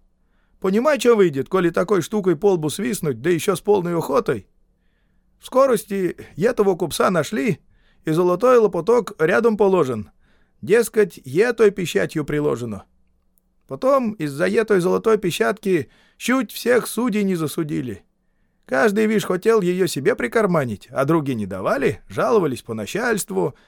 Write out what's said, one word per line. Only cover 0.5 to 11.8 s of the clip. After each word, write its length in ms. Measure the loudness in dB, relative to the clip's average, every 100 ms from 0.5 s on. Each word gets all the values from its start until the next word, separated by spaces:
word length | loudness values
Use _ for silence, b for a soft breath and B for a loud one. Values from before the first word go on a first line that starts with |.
| _
Понимай, 380 | -2 0 2 2
чё 180 | 4 4
выйдет, 340 | 4 0 -2
коли 200 | 0 0
такой 320 | 0 0 0
штукой 340 | 0 -2 -2 0
по 180 | 2
лбу 160 | 0 -2
свистнуть, 520 | -4 -6 -4 -4 -4
да 80 | -2
ещё 260 | 0 0 -2
с 60 |
полной 360 | 0 0 0 -4
охотой. 500 | -2 0 0 -4 -8 _ _ _ _ _ _ _ _ _
В 60 | -2
скорости 720 | 2 2 2 -2 -4 -4 -6 B -4
этого 380 | -2 2 0 0
купца 340 | -2 0 0
нашли, 480 | 0 -2 -2 -2 -4 _ _ _ _ -2
и 60 |
золотой 460 | 0 2 2 4 6
лопоток 560 | 4 2 2 2 0 -2
рядом 380 | 0 2 2 2
положен. 540 | 2 4 0 -2 -10 _ _ _ _ _
Дескать, 580 | 0 0 2 0 0 -2 -4
етой 460 | 0 0 4 2
печатью 520 | 2